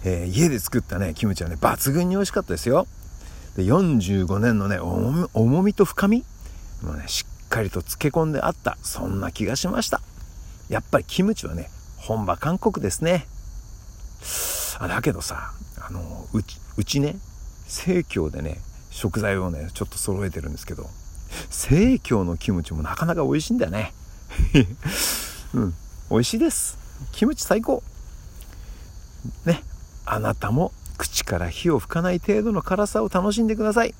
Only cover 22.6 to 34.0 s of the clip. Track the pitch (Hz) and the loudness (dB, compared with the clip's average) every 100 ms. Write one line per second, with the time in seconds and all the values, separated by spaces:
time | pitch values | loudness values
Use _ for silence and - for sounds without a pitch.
22.6 | 80 80 76 - 165 170 135 143 151 240 | 0 -4 -4 0 0 2 2 2 2 0
23.6 | 98 98 107 - - - - - - 147 | 2 0 -4 -8 -16 -16 -8 2 6 8
24.6 | 98 - - - - - - - - 127 | 6 2 -4 -2 -2 -2 -6 -12 -4 0
25.6 | 101 82 - - - 107 120 226 320 - | 0 -2 -10 -14 2 2 4 4 2 2
26.6 | - - - - - - 220 320 - 202 | -4 -6 -14 -12 -10 2 2 2 2 2
27.6 | 226 277 - - - - - - - - | 4 0 -2 -14 -14 -14 -14 -14 -14 -14
28.6 | - - - - - - - - - 170 | -14 -14 -14 -16 -16 -12 -12 -4 2 2
29.6 | - - - - - 110 113 110 101 123 | 0 -12 -14 -12 -4 0 0 -2 0 2
30.6 | 185 - - - - - - 92 87 - | 2 -2 -14 -6 -4 -4 0 0 0 0
31.6 | 170 143 - 165 180 180 - 208 214 196 | 2 2 2 0 2 0 4 4 4 0
32.6 | - 190 208 214 214 185 196 208 226 214 | 0 2 2 2 2 2 2 4 2 4
33.6 | 214 220 233 - | 4 4 2 0